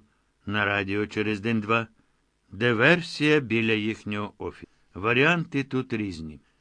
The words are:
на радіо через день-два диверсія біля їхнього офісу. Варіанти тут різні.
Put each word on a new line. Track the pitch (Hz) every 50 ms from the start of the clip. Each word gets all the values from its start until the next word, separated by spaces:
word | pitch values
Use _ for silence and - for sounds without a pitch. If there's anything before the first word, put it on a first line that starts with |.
| - _ _ _ _ _ _ _ -
на | 101 104 104 104
радіо | 101 101 101 98 98 98 104 107
через | 107 - 107 107 107 107 98
день-два | 101 117 117 110 104 104 113 117 113 - _ _ _ _ _ _ _ _ _ _ _ -
диверсія | - 95 117 123 117 107 123 147 175 175 165 170 - - 147 151 151 151
біля | 139 107 113 117 113 113
їхнього | 110 110 104 110 107 - - 104 104 104 104 101 - -
офісу. | 92 87 - - - - _ _ _ _ -
Варіанти | 87 95 113 120 123 139 160 175 170 156 - - 139 135
тут | 135 131 131 131 -
різні. | 117 110 107 101 87 78 80 78 73 69 _ _ _ _